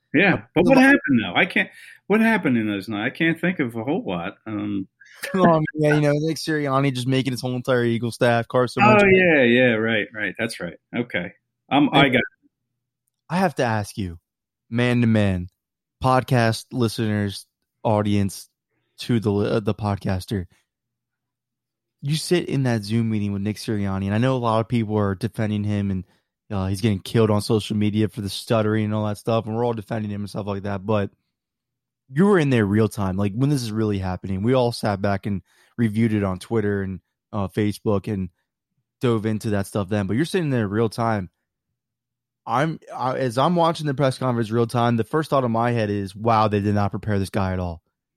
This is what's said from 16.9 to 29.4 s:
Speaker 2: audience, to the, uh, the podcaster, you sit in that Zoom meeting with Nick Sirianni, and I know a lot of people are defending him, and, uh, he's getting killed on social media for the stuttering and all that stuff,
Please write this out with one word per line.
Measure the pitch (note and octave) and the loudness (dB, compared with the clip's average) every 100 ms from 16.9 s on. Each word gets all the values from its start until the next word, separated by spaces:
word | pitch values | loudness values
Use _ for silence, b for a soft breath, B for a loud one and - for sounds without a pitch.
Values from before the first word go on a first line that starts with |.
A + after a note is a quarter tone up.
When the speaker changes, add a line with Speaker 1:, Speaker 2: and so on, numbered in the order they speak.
| - A2 G#2 G2+ G2+ - _ _ _ | 0 -2 -2 -2 -6 -14 _ _ _
Speaker 2:
audience, | A#2+ G#2+ G#2 G#2 G2 - - _ _ _ _ - | 0 0 2 0 0 -4 -16 _ _ _ _ -12
to | - A#2+ | -2 0
the, | G#2+ | 2
uh, | G2+ G#2+ B2+ | 0 0 0
the | G#2 | -2
podcaster, | G#2 G#2+ G2 - F#2 - G2+ F2 _ _ _ _ _ _ _ _ _ _ _ _ _ _ _ | -2 -2 -2 -2 -4 -4 -6 -6 _ _ _ _ _ _ _ _ _ _ _ _ _ _ _
you | C#3 D#3 | -4 -4
sit | - F3 - | 0 0 0
in | C3+ | -2
that | B2+ A#2 | 0 0
Zoom | G2+ A#2 A2+ | 0 -2 0
meeting | A2 G2+ | 0 -2
with | G2+ | -2
Nick | G2+ G#2 | -4 -4
Sirianni, | - G#2+ G2+ F#2+ G2 | -4 -4 -2 -2 -2
and | |
I | G#2 | 0
know | B2+ C3 | 0 0
a | |
lot | A#2+ A2+ | 0 0
of | A#2 | 0
people | B2 G#2+ G#2+ | -2 0 0
are | G2+ | 0
defending | F#2+ A2 - A2 G#2 | -2 -6 -4 -4 -2
him, | G#2 G#2 G2+ | -2 -2 -2
and, | F#2 F2+ _ _ _ - | -4 -8 _ _ _ -10
uh, | G#2 F#2+ | -4 -4
he's | G2 | -2
getting | A2+ G2 | 0 -2
killed | - A#2 A2 | 0 2 4
on | G#2 | 2
social | - A2+ - G#2+ | 0 -2 0 -2
media | G#2+ G#2 G#2+ | 0 0 -2
for | - | -2
the | G2 | -8
stuttering | - - A2+ G#2+ A2 G#2+ | -8 -2 0 0 0 -2
and | |
all | G#2+ G#2+ | -2 -4
that | G#2 | -6
stuff, | - A2+ | -2 -2